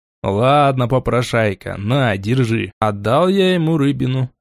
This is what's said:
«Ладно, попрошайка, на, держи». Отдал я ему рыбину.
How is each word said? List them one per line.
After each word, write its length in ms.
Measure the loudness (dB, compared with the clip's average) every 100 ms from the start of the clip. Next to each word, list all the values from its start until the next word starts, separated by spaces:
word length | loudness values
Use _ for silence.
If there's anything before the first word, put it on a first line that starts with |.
| _ _
«Ладно, 640 | -2 0 2 4 2 0 0
попрошайка, 880 | 0 0 -2 0 0 0 -2 -8 -8
на, 380 | -2 0 0 -2
держи». 560 | -2 0 0 -2 -4 -4
Отдал 500 | -4 -2 0 2 2
я 260 | 2 2
ему 240 | 2 0 2
рыбину. 520 | 0 0 -2 -2 -4 _